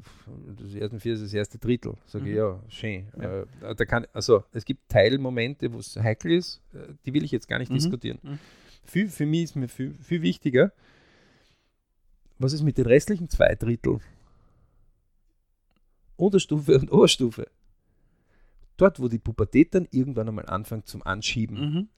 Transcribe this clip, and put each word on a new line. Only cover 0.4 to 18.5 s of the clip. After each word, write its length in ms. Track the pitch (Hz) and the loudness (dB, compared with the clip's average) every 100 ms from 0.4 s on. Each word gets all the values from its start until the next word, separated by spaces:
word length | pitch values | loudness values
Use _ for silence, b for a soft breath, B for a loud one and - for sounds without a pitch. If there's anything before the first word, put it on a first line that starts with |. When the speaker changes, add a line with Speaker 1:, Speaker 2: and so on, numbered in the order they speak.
| - 104 101 101 | -18 -18 -14 -10
Speaker 1:
ersten 200 | 107 113 | -8 -6
vier 140 | 117 | -6
ist 80 | 110 | -4
das 140 | 104 104 | -4 -4
erste 240 | 104 - | -6 -4
Drittel, 340 | 117 123 110 104 _ | -2 -2 -2 -12 _
sag 160 | 107 | -10
ich, 60 | - | -4
Speaker 2:
Mhm. 60 | 107 | -2
Speaker 1:
ja, 240 | 107 95 - | -2 -4 -12
schön. 360 | - 110 95 101 - | -10 -8 -8 -10 -10
Speaker 2:
Ja. 200 | 90 95 | -8 -8
Speaker 1:
Äh, 340 | 95 - 101 110 | -10 -14 -8 -4
da 100 | - | 0
kann, 220 | 120 - | 0 -2
also 300 | 113 - 104 - | -4 4 4 4
es 140 | 117 - | -10 -8
gibt 240 | 135 - | -8 0
Teilmomente, 840 | 104 104 139 131 123 117 143 123 | 4 4 4 -2 -4 -4 -4 -8
wo 60 | 117 | -8
es 180 | - 107 | -12 -4
heikel 340 | 110 110 170 | -2 -2 0
ist, 320 | 170 175 - _ | 0 -2 -12 _
äh, 200 | - 139 147 - | -20 -18 -16 -4
die 80 | |
will 100 | 143 | -2
ich 60 | 151 | -2
jetzt 180 | 117 - | -4 -4
gar 120 | 123 | -6
nicht 100 | 123 | -2
Speaker 2:
Mhm. 60 | 135 | -2
Speaker 1:
diskutieren. 420 | 160 127 117 120 | -2 -4 -8 -10
Speaker 2:
Mhm. 160 | - 143 B B B B - | -12 -14 B B B B -8
Speaker 1:
Viel, 220 | 175 208 | -4 -4
für 180 | - 151 | -2 -2
mich 180 | 165 | 0
ist 120 | 165 143 | -2 -6
mir 140 | 123 | -8
viel, 240 | - 135 147 | -8 -10 -10
viel 220 | - 170 | -6 -4
wichtiger, 500 | 170 - 147 123 190 - b b b b b b b b b _ _ _ _ _ _ - | -2 -2 2 4 4 2 b b b b b b b b b _ _ _ _ _ _ -4
was 120 | 131 | -2
ist 120 | 151 | 0
mit 140 | 151 135 | 0 2
den 80 | 117 | 6
restlichen 420 | - - 190 175 | 6 4 -4 -2
zwei 260 | - - - | 4 4 4
Drittel? 440 | 113 117 - 120 - - _ _ _ _ _ _ _ _ _ _ _ _ _ _ _ _ _ _ _ - | -2 -2 0 -2 -6 -20 _ _ _ _ _ _ _ _ _ _ _ _ _ _ _ _ _ _ _ 0
Unterstufe 600 | 185 190 - 151 147 143 | 4 4 2 0 4 4
und 140 | 127 | 6
Oberstufe. 560 | 180 - - 123 110 113 _ _ _ _ _ _ _ _ _ _ | 6 6 6 0 -4 -14 _ _ _ _ _ _ _ _ _ _